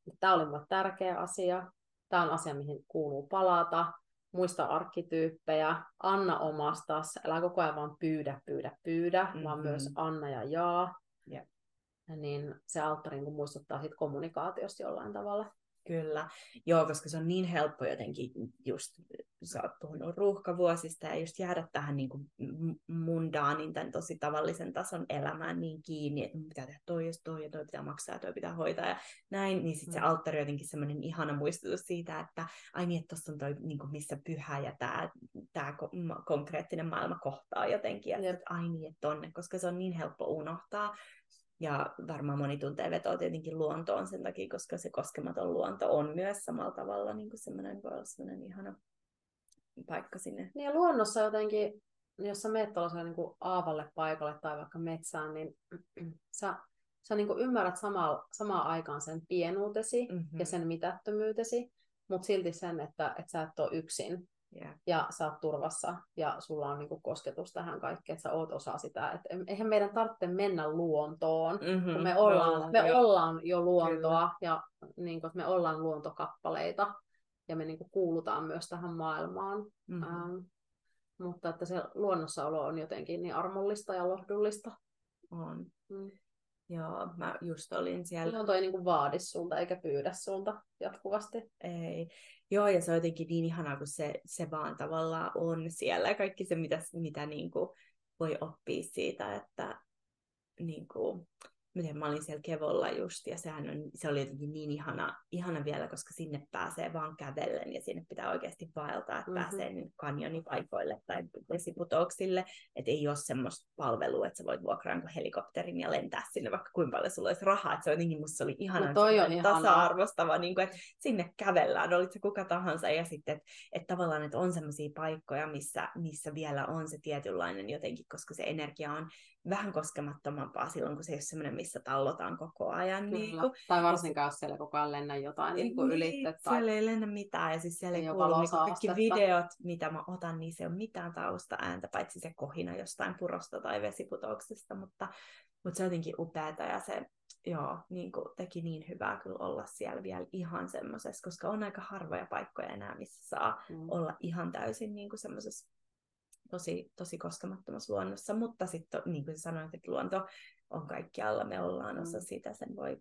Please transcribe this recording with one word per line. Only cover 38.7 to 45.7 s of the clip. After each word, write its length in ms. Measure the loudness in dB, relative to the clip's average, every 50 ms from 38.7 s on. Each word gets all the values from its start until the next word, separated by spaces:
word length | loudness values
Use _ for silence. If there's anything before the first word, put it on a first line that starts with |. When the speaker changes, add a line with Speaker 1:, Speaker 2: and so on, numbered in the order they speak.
| -4 -4 -6
Speaker 2:
että 100 | -10 -8 -4
tonne, 300 | -2 -2 -2 -2 -6 -10 -10
koska 240 | -10 -10 -6 -6
se 100 | -2 -2
on 100 | -2 -2
niin 160 | -2 -2 -2 -2
helppo 320 | -2 -4 -4 -4 -4 -2
unohtaa. 720 | -2 -2 -2 -2 -4 -6 -8 -8 -6 -4 -2 -2 -2 -4 -8 -14 -20 -20 -20 _ _ _ -20 _ _ _ -6
Ja 360 | -2 -2 0 0 0 -2 -4 -8 -8
varmaan 300 | -6 -6 -4 -2 0 0 0
moni 180 | 0 0 -2
tuntee 320 | -2 -4 -4 -2 -2 0 0
vetoa 260 | 0 0 0 0 0
tietenkin 400 | 2 0 0 -2 -2 -4 -4 -2
luontoon 500 | 0 0 0 0 -2 -2 0 0 0 0
sen 160 | -2 -6 -6 -6
takia, 240 | -6 -6 -6 -6 -6
koska 260 | -6 -8 -8 -6 -8
se 120 | -6 -6 -6
koskematon 640 | -4 -4 -4 -4 -4 -6 -6 -4 -2 -2 0 2 2
luonto 440 | 2 2 0